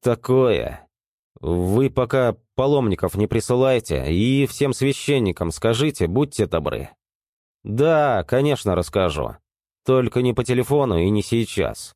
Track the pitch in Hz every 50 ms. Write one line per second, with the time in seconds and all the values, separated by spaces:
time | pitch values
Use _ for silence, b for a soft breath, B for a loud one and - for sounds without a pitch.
0 | - 127 117 113 - - 127 131 131 123 104 71 55 62 67 - - _ _ _
1 | _ _ _ _ _ _ _ - - 73 85 87 90 90 98 113 135 135 - -
2 | 127 123 - 135 127 120 104 - _ _ _ - 127 139 147 143 127 110 92 -
3 | - 90 - 95 104 104 - 117 - - 123 123 131 131 131 120 - - 80 67
4 | 65 69 82 90 107 123 135 139 139 127 - - 147 139 127 - 135 139 139 -
5 | - - 143 135 117 98 85 - 87 85 - - - 113 113 110 143 156 139 -
6 | 92 82 87 120 151 147 - - 107 87 87 82 76 - 60 57 - - _ _
7 | _ _ _ _ _ _ _ _ _ _ _ _ _ 107 104 117 143 160 165 156
8 | 147 143 120 98 85 - - 127 139 147 143 - - 107 92 87 87 - - 101
9 | 95 87 73 73 67 55 - - _ _ _ _ _ _ _ _ _ - 131 131
10 | 127 113 - 123 127 123 117 127 123 - 123 123 123 - 139 147 139 127 95 82
11 | 85 95 107 104 101 - - 117 113 - - - 87 60 55 - - - _